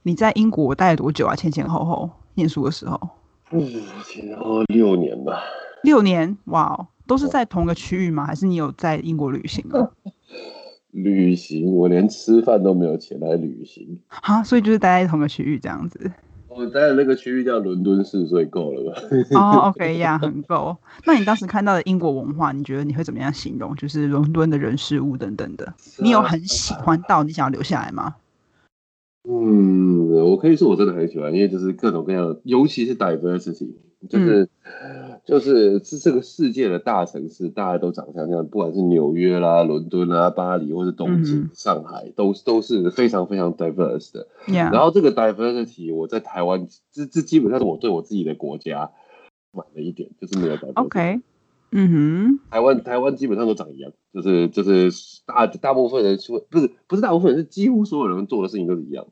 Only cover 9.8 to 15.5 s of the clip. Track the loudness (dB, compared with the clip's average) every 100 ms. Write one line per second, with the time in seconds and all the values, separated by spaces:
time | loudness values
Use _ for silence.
9.8 | -2 -4 -20 -20 _ -20 -20 -20 -20 -20
10.8 | _ -4 0 2 2 2 -2 -4 0 2
11.8 | 4 4 2 0 4 4 6 4 4 2
12.8 | 0 -2 -8 -8 -4 -2 -4 -10 -16 -20
13.8 | -18 -18 _ -8 -2 0 2 2 2 2
14.8 | 4 4 2 0 -2 -2 -4